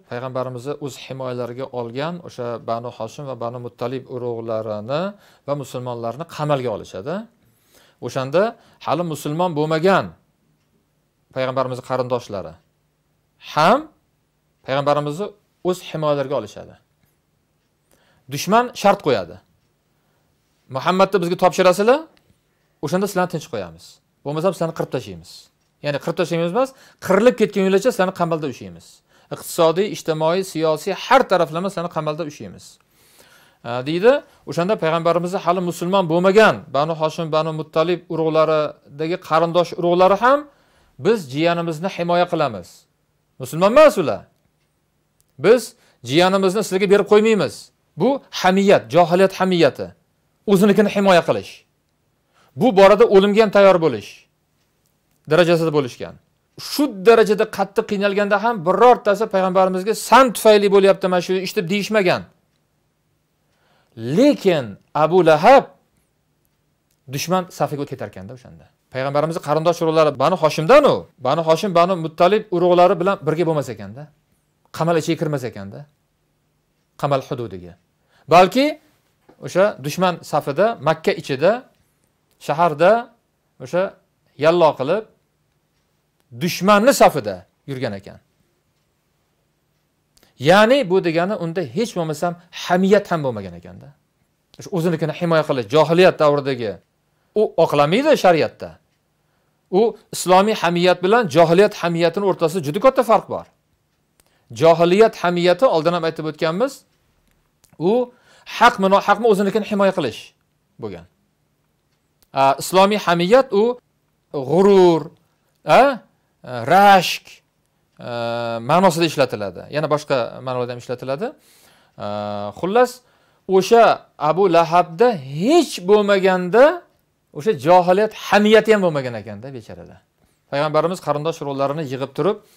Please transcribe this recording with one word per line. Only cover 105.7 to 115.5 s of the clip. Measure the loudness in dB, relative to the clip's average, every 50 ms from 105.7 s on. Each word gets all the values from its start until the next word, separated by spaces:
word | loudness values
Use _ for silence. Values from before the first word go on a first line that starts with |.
| 2 2 0 0 -2
ham | -2 -2
aytib | -4 -6 -6 -8
o'tganmiz, | -10 -8 -4 -4 -4 -2 -2 -4 -4 -6 -8 _ _ _ _ _ _ _ _ _ _ _ _ _ _ _ _ _ _ _ -6
u | -2 -2 0 0 -2 -4 _ _ _ _ _ _ _ -12
haqmi, | -2 4 4 4 4 4 0 2
nohaqmi | 2 2 2 2 0 2 2 2
o'zinikini | 2 2 0 -2 -2 -2 -4
himoya | -4 -2 0 0 0 0
qilish | 0 -4 -6 -6 -10 -16 -20 _ _ _ _ _ _ _ _ _ -16
bo'lgan. | -14 -14 -14 -14 -18 _ _ _ _ _ _ _ _ _ _ _ _ _ _ _ _ _ _ _ _ _ _ _ _ _ -2
A, | 0 2 2 2 0
islomiy | -4 -2 2 2 4 4 2 -2
hamiyat | -2 -2 -2 0 0 2 4 4 4 2 0
u | 0 0 0 -2 -6 _ _ _ _ _ _ _ _ _ _ -10
g'urur, | -8 -6 -2 2 4 4 6 8 8 8 6 6 2 -2 -6 _ _ _ _ _ _ _ _